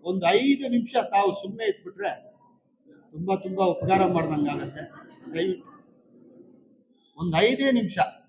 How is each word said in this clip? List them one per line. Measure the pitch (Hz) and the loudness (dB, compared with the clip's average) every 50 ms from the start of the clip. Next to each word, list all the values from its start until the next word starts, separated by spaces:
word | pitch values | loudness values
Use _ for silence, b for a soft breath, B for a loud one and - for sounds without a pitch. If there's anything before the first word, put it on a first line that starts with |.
| _ 170 | _ -4
ಒಂದು | 185 190 170 165 185 220 | -4 0 2 4 4 4
ಐದು | 262 277 277 - 277 247 240 | 4 4 2 2 0 0 0
ನಿಮಿಷ | 240 - - - 247 226 - - | 0 0 0 -2 -2 -2 2 0
ತಾವು | 196 202 196 - - | 2 2 2 0 -4
ಸುಮ್ಮನೆ | - 190 208 226 226 214 | -8 -12 -10 -6 -4 -4
ಇದ್ಬಿಟ್ರೆ | 190 - _ - - - 403 381 - - - - _ _ _ _ _ _ _ _ _ _ _ _ - - _ _ - | -4 -4 _ -18 -12 -8 -6 -6 -6 -8 -14 -20 _ _ _ _ _ _ _ _ _ _ _ _ -20 -20 _ _ -12
ತುಂಬಾ, | 160 170 185 190 190 - | -10 -2 -2 -2 -2 -2
ತುಂಬಾ | 190 190 190 190 180 170 | -6 -2 0 0 0 0
ಉಪಕಾರ | - - - 190 190 190 175 180 | -2 0 0 2 4 4 2 2
ಮಾಡ್ದಂಗಾಗತ್ತೆ. | 170 160 156 156 151 147 143 143 - - - - - - - - - - - - - - - - | 0 0 -2 -2 -2 -2 -2 -2 -6 -8 -10 -12 -14 -16 -16 -16 -20 -20 -20 -20 -20 -18 -10 -6
ದಯವಿಟ್ಟು | 165 175 190 185 - - - - - _ _ _ _ _ _ _ - - - - - - - - - _ _ _ _ _ _ _ _ _ _ _ - | -4 -2 -2 -4 -6 -10 -20 -20 -20 _ _ _ _ _ _ _ -20 -20 -20 -20 -20 -20 -20 -20 -20 _ _ _ _ _ _ _ _ _ _ _ -6
ಒಂದು | 165 180 160 196 202 226 | -4 0 2 4 4 4
ಐದೇ | 262 - 277 269 262 233 | 4 4 4 4 4 4
ನಿಮಿಷ | 214 170 - 175 156 - - - _ | 2 0 0 0 0 0 -2 -14 _